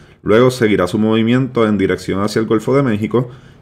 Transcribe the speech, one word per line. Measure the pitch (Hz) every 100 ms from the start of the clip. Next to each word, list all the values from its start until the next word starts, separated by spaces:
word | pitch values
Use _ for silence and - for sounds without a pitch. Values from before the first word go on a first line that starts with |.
| - _
Luego | 85 110 127
seguirá | 127 110 98 -
su | 110
movimiento | 107 110 113 127 131 123 110
en | 101
dirección | 95 92 - 95
hacia | 107 113
el | 107
Golfo | 107 123
de | 135
México, | 135 101 107 117 127 - - -